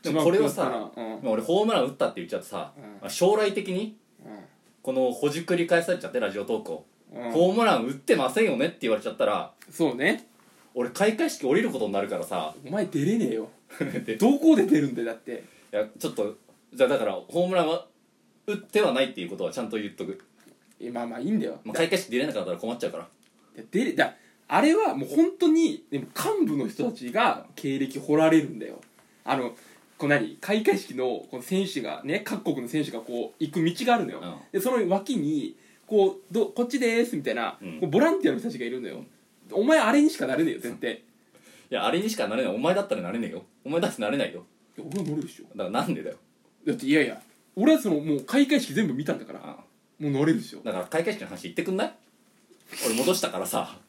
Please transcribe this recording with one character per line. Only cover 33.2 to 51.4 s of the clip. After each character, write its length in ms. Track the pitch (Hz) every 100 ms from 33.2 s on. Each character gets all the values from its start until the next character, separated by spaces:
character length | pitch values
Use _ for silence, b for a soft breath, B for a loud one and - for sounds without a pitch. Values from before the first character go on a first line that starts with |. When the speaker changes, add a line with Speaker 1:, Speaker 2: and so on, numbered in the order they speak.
| -
Speaker 2:
う 20 | -
行 140 | 151
く 120 | 165
道 80 | 165 170 240
が 80 |
あ 40 | 233
る 80 | 175
の 60 |
よ。 80 | -
Speaker 1:
う 60 | 87
ん。 80 | 175 -
Speaker 2:
で、 80 | 185
そ 160 | 240 247
の 120 | 180
脇 280 | 196 - 240
に、 400 | 147 151 117 - b b -
こ 220 | 214 190
う、 140 | - -
ど-、 160 | 190 208
「こ 100 | -
っ 20 | 240
ち 120 | 277
で 240 | 240 226
ー 40 | 240
す」 80 | 160
み 60 |
た 80 | 135
い 40 |
な、 220 | 113 - -
Speaker 1:
う 20 | 98
ん。 140 | 80
Speaker 2:
こ 60 | 170
う 40 |
ボ 100 | 170
ラ 100 | 311
ン 100 | 381
テ 80 | -
ィ 20 |
ア 40 |
の 40 | 123
人 100 | 233
た 40 |
ち 60 | -
が 80 | 120
い 40 |
る 100 | 127
の 80 | 104
よ。 160 | 65 - _ _ _ -
お 140 | 160
前 140 | 233 311
あ 120 | 214
れ 100 | 277
に 80 | 302
し 80 | -
か 80 | -
な 100 | 143
れ 80 |
ね 80 | 160
え 20 |
よ、 60 | -
絶 160 | 120 -
対。 160 | -
Speaker 1:
い 80 | - _ _ _ b b b b
や、 160 | 110 101
あ 40 |
れ 100 | 160
に 100 | 214
し 60 | 220
か 120 | 104
な 80 | 117
れ 60 |
な 60 | 110
い。 40 |
お 40 | 104
前 160 | 151
だ 80 | 190
っ 60 | 196
た 60 |
ら 80 | 101
な 100 | 87
れ 60 | 113
ね 100 | 101
え 20 |
よ。 140 | 85 - _
お 60 | 135
前 100 | 165
だ 80 | -
っ 60 |
て 80 | -
な 80 | 104
れ 80 | 139
な 80 | -
い 80 |
よ。 100 | 87 - _ _ -
Speaker 2:
い 40 |
や、 60 | 165
俺 80 | 185
は 60 |
な 60 | 156
れ 60 | 151
る 60 |
で 60 | -
し 120 | -
ょ。 40 | - 107
Speaker 1:
だ 80 |
か 0 |
ら 60 | 92
な 120 | 117 170
ん 80 |
で 80 | 113
だ 80 | 78
よ。 60 | - _ _ _ _ 156
Speaker 2:
だ 80 |
っ 20 | 110
て、 100 | 135
い 60 |
や 100 | 151
い 60 | 131
や、 140 | - - _ _ -
俺 180 | 247
は 40 | 311
そ 100 | 208
の、 100 | 151
も 160 | 156 143
う 40 |
開 220 | - 269 277
会 140 | 294
式 140 | -
全 120 | 151 190
部 80 |
見 100 | 127
た 100 | 151
ん 40 | -
だ 60 |
か 80 | -
ら。 80 | -
Speaker 1:
あ 80 | -
あ。 120 | - _ _ _ _
Speaker 2:
も 100 | 147
う 20 |
な 60 | 135
れ 120 | 156
る 60 | 127
で 40 |
し 100 | - -
ょ。 40 |
Speaker 1:
だ 120 | 117
か 60 | 92
ら 60 |
開 200 | 87 160
会 100 | 170
式 80 | 208
の 60 | 90
話 160 | 190